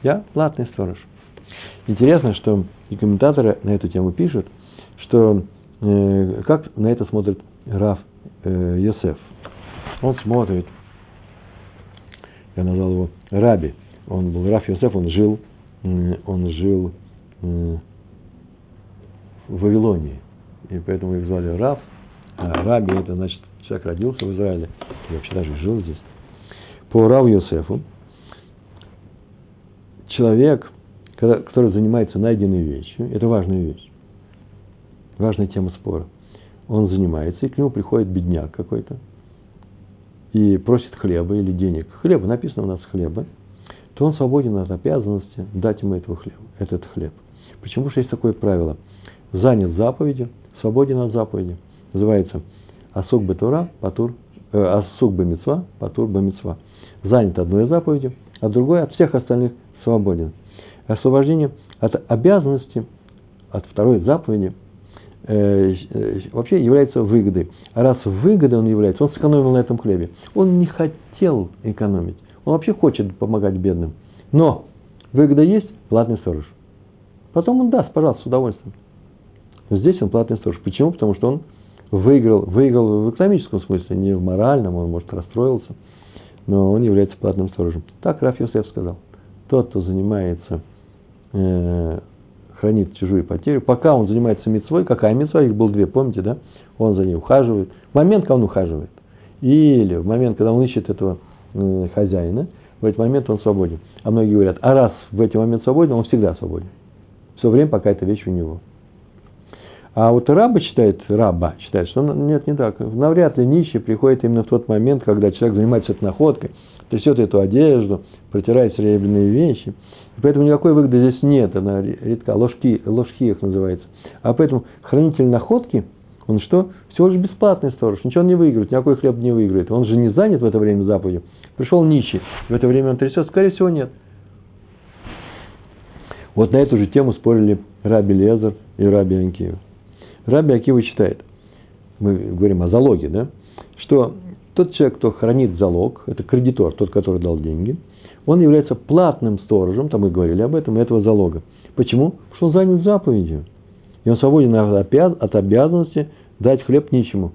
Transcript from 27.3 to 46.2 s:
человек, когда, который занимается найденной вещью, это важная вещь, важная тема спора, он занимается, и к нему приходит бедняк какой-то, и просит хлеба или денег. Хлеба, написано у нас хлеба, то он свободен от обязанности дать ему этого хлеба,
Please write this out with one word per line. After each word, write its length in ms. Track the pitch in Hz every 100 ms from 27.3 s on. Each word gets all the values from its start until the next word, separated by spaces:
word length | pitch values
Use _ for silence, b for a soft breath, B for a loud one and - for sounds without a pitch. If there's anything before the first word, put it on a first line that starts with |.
| 104 87 78 76 104 - - b b b b b _ _ - - - - - _ - _ _ _ _ _ - -
человек, 600 | - 117 110 143 143 - - - - - -
когда, 200 | 117 117
который 360 | - - 117
занимается 460 | 101 107 117 107 95
найденной 440 | 110 107 101 92
вещью, 460 | 80 69 - - 120
это 140 | 104 113
важная 340 | 110 90 92
вещь, 260 | 82 73 - - _ - b b b - - _ - - - -
важная 280 | 107 104 98
тема 240 | 98 92
спора, 360 | 90 - 87 80 b b b b b -
он 200 | 110 104
занимается, 580 | 95 92 80 80 85 135
и 20 |
к 80 | 131
нему 140 | 143
приходит 380 | 127 98 120 101
бедняк 420 | 92 87 85 78
какой-то, 460 | - - 107 - 123 - - - _ _ - - - - - - _ -
и 260 | 110 104 95
просит 340 | 98 123 120 -
хлеба 400 | 101 85 85 104
или 160 | 95
денег. 340 | 90 95 80 78 -
Хлеба, 240 | 165 170 95
написано 380 | 120 160 127
у 20 | 98
нас 140 | 92 -
хлеба, 340 | 95 85 87 - - - B B B B
то 100 | -
он 100 | 147
свободен 420 | 156 131 139 123 101
от 160 | 95
обязанности 760 | 90 135 151 101 101 95 123 98
дать 280 | 101 110 104
ему 120 | 101
этого 220 | 92 87
хлеба, 240 | 85